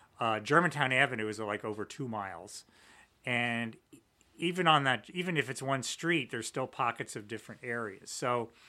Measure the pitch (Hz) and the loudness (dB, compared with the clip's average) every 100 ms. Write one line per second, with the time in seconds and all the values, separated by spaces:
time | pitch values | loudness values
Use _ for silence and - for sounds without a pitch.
0 | - - 117 110 107 151 175 143 135 131 | -20 -2 0 2 4 6 6 2 2 4
1 | 139 123 107 107 107 104 113 104 98 - | 4 2 -2 -2 -2 -2 -2 -4 -6 -6
2 | 131 110 98 87 98 - - _ - - | -6 -4 -6 -8 -12 -16 -18 _ -20 -20
3 | - _ - 123 120 117 117 110 _ - | -20 _ -4 0 0 -2 -4 -8 _ -20
4 | _ _ _ - 170 180 170 156 139 123 | _ _ _ -4 -2 2 6 6 6 2
5 | - 180 180 160 123 123 135 135 117 - | -2 -6 0 0 0 -4 -2 -2 -2 -4
6 | 165 170 123 120 113 - 127 - 123 117 | 0 0 0 -4 -4 -4 -4 -2 -2 -2
7 | 127 120 104 110 - 107 127 120 110 98 | -8 -10 -10 -10 -12 -12 -6 -4 -4 -8
8 | - - 131 123 113 - | -12 -4 0 0 0 -8